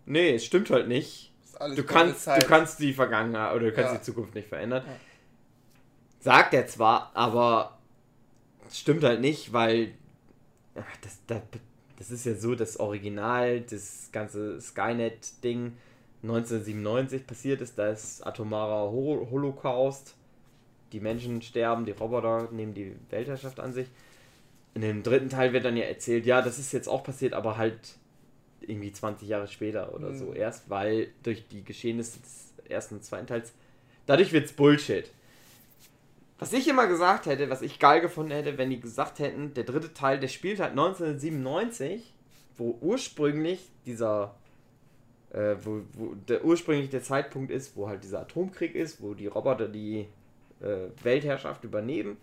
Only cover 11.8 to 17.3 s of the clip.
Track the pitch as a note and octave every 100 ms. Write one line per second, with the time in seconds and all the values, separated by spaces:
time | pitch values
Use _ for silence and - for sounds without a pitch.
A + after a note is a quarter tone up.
11.8 | _ - - A#2+ A#2+ G2+ A2+ A#2 G#2+ -
12.8 | G#2 G#2 G2+ G2+ A2+ B2 B2 A#2+ A#2+ G#2
13.8 | - - - G#2+ G#2+ G#2 G#2+ D#2 - -
14.8 | A2+ A#2+ A#2 A2+ - - B2 A#2+ A#2+ A#2+
15.8 | - - _ - A2 A#2 A#2 A2+ G#2 G#2+
16.8 | G#2 A#2+ C3+ C3 -